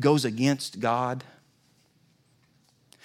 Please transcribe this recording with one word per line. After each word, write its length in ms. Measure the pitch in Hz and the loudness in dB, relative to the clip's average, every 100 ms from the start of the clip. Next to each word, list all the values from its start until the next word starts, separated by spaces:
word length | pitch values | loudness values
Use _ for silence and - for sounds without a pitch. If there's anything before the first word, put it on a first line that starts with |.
goes 240 | 139 151 | 2 2
against 560 | 123 110 135 139 - 92 | 0 0 0 0 -4 -6
God? 420 | 117 120 123 131 - - _ _ _ _ _ _ _ _ _ _ _ _ _ _ _ _ | -2 -2 -2 -6 -12 -20 _ _ _ _ _ _ _ _ _ _ _ _ _ _ _ _